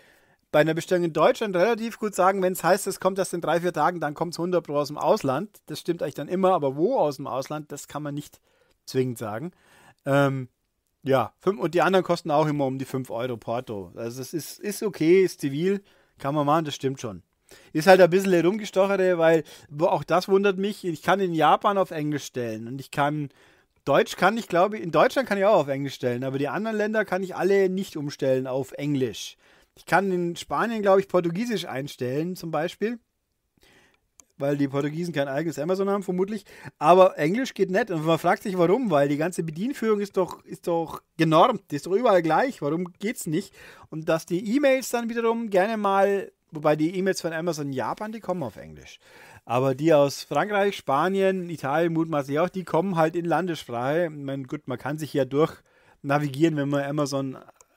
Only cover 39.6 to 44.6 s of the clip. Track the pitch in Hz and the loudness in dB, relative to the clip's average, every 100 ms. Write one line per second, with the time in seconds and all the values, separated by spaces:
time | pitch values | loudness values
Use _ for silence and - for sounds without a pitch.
39.6 | 226 285 220 208 202 - 175 - - 165 | -6 -2 0 0 0 -2 -4 -4 -16 -12
40.6 | - 170 160 - _ - 160 156 214 220 | -4 -2 -4 -10 _ -2 4 6 6 2
41.6 | - 147 170 196 240 185 165 160 262 - | -6 -8 -2 0 4 4 4 2 0 -2
42.6 | 143 165 180 - 196 233 - 156 202 - | -4 -4 -4 -6 -8 -6 -4 -4 -6 -14
43.6 | - - - 156 160 160 - 175 202 254 | -20 -20 -16 -10 -2 -2 -2 -4 0 2